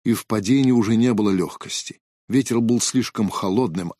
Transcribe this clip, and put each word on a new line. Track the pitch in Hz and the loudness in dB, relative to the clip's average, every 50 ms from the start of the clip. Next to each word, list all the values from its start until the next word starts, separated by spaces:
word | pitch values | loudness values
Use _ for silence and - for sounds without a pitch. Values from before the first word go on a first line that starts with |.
| - | -2
и | 123 110 | -2 -2
в | - - | -2 -2
падении | - 110 107 95 107 135 139 135 127 | -2 -2 -2 2 2 2 4 4 4
уже | 123 120 101 107 117 | 4 2 2 2 2
не | 113 120 127 | 2 2 2
было | 110 107 104 101 | 2 2 2 2
лёгкости. | 98 90 82 - - - - - - - - - - - _ _ _ _ _ - | 2 0 0 -4 -8 -14 -14 -10 -10 -10 -10 -12 -18 -20 _ _ _ _ _ -2
Ветер | 113 139 127 - 117 117 | 0 0 0 0 0 0
был | 117 113 123 113 | 2 2 2 0
слишком | - - - 127 113 - - 113 104 95 | 0 0 0 -2 -2 -2 -2 -2 -2 -2
холодным, | - - 104 95 95 123 127 90 80 95 87 85 - | -2 -4 -2 0 0 0 0 0 -2 -6 -8 -8 -8